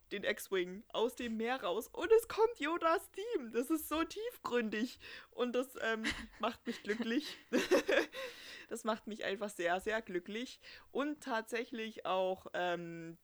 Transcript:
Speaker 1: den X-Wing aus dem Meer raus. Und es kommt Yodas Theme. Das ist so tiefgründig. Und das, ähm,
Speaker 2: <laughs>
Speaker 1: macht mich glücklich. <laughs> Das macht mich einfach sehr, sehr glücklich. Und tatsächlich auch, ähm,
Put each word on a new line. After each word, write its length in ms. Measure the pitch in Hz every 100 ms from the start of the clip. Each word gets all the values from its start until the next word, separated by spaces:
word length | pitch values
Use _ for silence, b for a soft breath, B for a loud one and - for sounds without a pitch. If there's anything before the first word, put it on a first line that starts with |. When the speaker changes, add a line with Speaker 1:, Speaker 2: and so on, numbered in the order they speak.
| -
Speaker 1:
den 120 | 202
X-Wing 600 | - 214 - 190 180 190 -
aus 260 | 170 233 -
dem 200 | 240 220
Meer 260 | 233 262
raus. 240 | 202 185 262
Und 200 | - 349
es 160 | 453 453
kommt 320 | - 453 480
Yodas 500 | 294 330 330 330 -
Theme. 400 | - 440 427 233
Das 220 | 226 262
ist 180 | 320 -
so 140 | 302
tiefgründig. 960 | 320 392 466 - - 240 220 208 247 - B B B
Und 220 | - 247
das, 140 | 240 262 -
ähm, 220 | 226 226
Speaker 2:
<laughs> 360 | 220 - 226 -
Speaker 1:
macht 260 | 226 - -
mich 140 | -
glücklich. 540 | - 262 226 247 - - -
<laughs> 640 | - - 359 - - - 508 508 B B B B
Das 140 | 226
macht 240 | 220 214 -
mich 160 | 214 -
einfach 240 | 196 208
sehr, 300 | - 170 180
sehr 200 | 214 220
glücklich. 600 | 220 180 180 214 254 - B B B
Und 320 | - 294 294
tatsächlich 840 | 269 226 220 233 247 233 220 - -
auch, 400 | 185 185 185 -
ähm, 640 | - 180 175 170 170 165 170